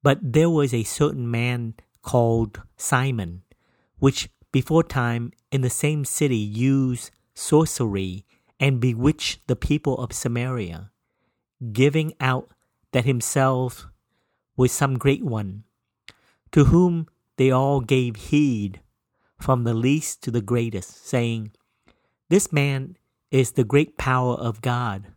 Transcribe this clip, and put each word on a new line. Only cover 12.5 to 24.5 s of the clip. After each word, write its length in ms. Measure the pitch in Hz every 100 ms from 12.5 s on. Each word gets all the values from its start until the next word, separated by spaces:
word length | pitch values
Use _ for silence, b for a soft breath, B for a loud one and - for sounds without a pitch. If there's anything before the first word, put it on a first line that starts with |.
| _ _ _ _
that 140 | 127 117
himself 840 | 127 - 143 135 127 127 - - _ _ _ _ _ _ -
was 140 | 127
some 260 | - 139 127
great 260 | 139 143
one, 400 | 208 110 101 98 - _ _ _ - b b b b
to 140 | - 139
whom 420 | 170 180 170 160 _ _ -
they 140 | 131
all 280 | 127 139 139
gave 360 | 113 135 123 107
heed, 680 | - 147 147 113 101 92 _ _ _ _ _ _
from 240 | - 131
the 100 | 117
least 480 | 113 123 151 - -
to 80 | -
the 100 | 120
greatest, 640 | 104 120 117 101 - - -
saying, 460 | 127 117 113 107 _ _ _ _ _ _ _ _
"This 240 | 180 -
man 460 | 151 143 135 135 - _ _ _
is 220 | 135 127
the 100 | -
great 340 | 113 139 151 _
power 380 | - 127 127 120
of 260 | 117